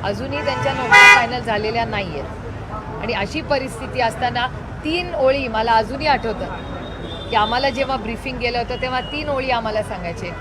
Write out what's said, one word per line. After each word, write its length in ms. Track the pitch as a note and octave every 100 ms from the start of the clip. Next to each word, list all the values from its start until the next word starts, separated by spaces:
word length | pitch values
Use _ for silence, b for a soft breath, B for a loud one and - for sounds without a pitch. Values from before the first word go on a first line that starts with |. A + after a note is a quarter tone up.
अजूनही 420 | F#3+ G3+ C4 C#4+ C#4
त्यांच्या 280 | C4 C4+
नोकऱ्या 420 | B3+ - G4 - -
फायनल 240 | A#3 B3
झालेल्या 460 | A#3 G#3 G#3+ A#3 A3+
नाही 340 | G#3+ F#3+ D3
आहेत. 60 | C3+ - - - - - - -
आणि 120 | F#3+
अशी 280 | G3+ G3+ D#4
परिस्थिती 600 | - C#4+ C4 - C4 -
असताना 460 | A#3 - B3 A#3+ B3 - - -
तीन 300 | D4+ E4+ F4
ओळी 340 | E4+ C4 C#4 B3+
मला 240 | A3 A3+
अजूनही 360 | A3+ A3 C4+ D4+
आठवतं 380 | C4 A3 G#3 - - - - - - - - -
की 60 | A3
आम्हाला 340 | G#3+ A#3+ C#4
जेव्हा 280 | A#3+ C4 C4
ब्रीफिंग 400 | A3 A3+ C4+ B3+
गेलं 200 | A#3+ A#3+
होतं, 240 | A#3 B3
तेव्हा 200 | B3+ B3+
तीन 280 | - D4 D4+
ओळी 200 | C4+ C4
आम्हाला 340 | A#3+ A3 G#3+
सांगायचे 460 | G#3 G3 F3 E3+ F3+ E3